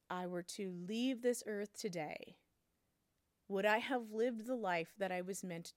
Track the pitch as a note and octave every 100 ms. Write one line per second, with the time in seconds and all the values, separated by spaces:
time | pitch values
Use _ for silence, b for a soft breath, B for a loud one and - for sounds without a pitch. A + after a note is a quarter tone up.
0 | - F3+ F3+ F3+ F3 - G3 F3+ F3+ A3
1 | B3+ B3 A#3+ A#3+ - G#3 G3+ - G#3+ F3
2 | D3+ - - F3 _ _ _ _ _ _
3 | _ _ _ _ - G3 G#3 G#3+ A#3+ C4
4 | A3 G#3+ A#3+ A#3 A3 B3+ G3+ E3+ E3 -
5 | G3 F3+ F3+ F#3+ F#3 E3+ E3+